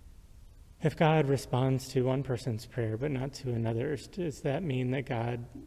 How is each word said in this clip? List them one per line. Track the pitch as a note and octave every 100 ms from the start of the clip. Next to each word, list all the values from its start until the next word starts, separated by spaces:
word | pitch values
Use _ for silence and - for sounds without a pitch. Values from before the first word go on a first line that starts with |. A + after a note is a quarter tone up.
| - - - - - - - -
If | D#3+ -
God | D#3 D#3+ C#3
responds | C3+ - B2+ C3 C3 -
to | C3
one | B2+ C3
person's | C3+ A#2+ C3+ A2 -
prayer | - A2 A2
but | D3+
not | C3 C3+
to | - C3
another's, | A#2 A2+ A2+ C#3+ C#3+ -
does | - F3 -
that | D3 C#3
mean | F3 B2+ B2
that | C3+ B2+
God | A#2 A#2 A#2+ A#2+ -